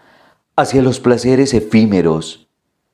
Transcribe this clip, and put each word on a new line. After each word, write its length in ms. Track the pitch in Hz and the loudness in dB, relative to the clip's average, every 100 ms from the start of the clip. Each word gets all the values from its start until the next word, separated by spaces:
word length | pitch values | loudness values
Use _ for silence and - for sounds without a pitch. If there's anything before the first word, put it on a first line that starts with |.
| _ _ _ _ _ - | _ _ _ _ _ -4
hacia 240 | 143 135 | 0 0
los 180 | 131 123 | 0 0
placeres 540 | - 120 120 131 135 | 0 0 0 0 2
efímeros. 960 | 117 90 113 110 98 82 80 80 - _ _ _ _ _ | 0 0 0 2 2 0 -2 -6 -16 _ _ _ _ _